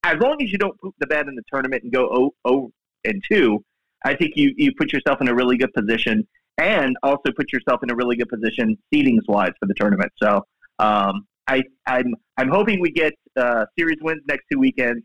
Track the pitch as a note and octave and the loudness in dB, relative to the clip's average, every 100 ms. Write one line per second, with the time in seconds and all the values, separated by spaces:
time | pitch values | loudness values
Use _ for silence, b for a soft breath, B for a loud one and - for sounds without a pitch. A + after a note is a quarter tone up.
0 | E3+ D#3+ A#3+ D4 B3+ F#3+ G3+ - F#3+ - | 0 2 2 0 -4 -2 -4 -4 -14 -8
1 | C#3 D3+ C#3+ C3 G#2+ C#3 C3 C3 A#2+ B2+ | -4 -2 -4 -8 -8 -6 -4 -4 -4 -2
2 | B2+ B2 C3+ - B2 C3 B2+ _ _ _ | 0 2 0 0 0 0 -2 _ _ _
3 | - G2+ - G#3+ C3 G#2+ - _ _ _ | -6 -6 0 2 4 2 -4 _ _ _
4 | C3 C#3 D#3 - C#3+ C3+ C#3+ C3+ D3 C#3+ | -4 -2 -2 2 2 4 0 2 -2 -2
5 | C#3+ C3+ C3 A#2+ B2+ B2 C3 - G#2 A#2 | -2 0 0 2 2 2 2 0 -2 0
6 | A#2+ A2 A2 _ _ - E3 G#3 C3+ B2+ | 0 0 -2 _ _ -4 0 0 0 0
7 | C#3 C#3 C#3+ - D3 C3 - B2 B2 A#2+ | 0 0 -2 -4 -4 -4 -2 -2 -2 -2
8 | B2 A#2+ A#2+ A2+ A#2 - A2+ G#2+ _ D3 | 0 0 -2 -4 -4 -2 -2 -2 _ 2
9 | C#3 A#2 - G2+ F#2 - G2 G2 G#2 G2 | 4 4 2 0 0 -2 -4 0 2 2
10 | F2 - G#2+ G2+ - _ b _ G#2+ G#2 | -2 0 2 2 -2 _ b _ 0 2
11 | G2 G2 G2+ _ - C3 C3 _ - B2+ | 0 -2 -8 _ -4 -4 -4 _ -4 -2
12 | B2 A2+ _ - C3 F3+ G#3 G3 F3 D3+ | -2 -6 _ -4 0 2 2 0 0 0
13 | D#3 - _ - B2 A#2 G#2+ - E3 D#3 | -2 -4 _ -2 0 0 -2 -4 -4 -2
14 | D#3 D#3 C#3+ C#3+ _ C#3 C3 B2+ B2 A#2+ | -4 -6 -6 -8 _ 0 2 2 -2 -4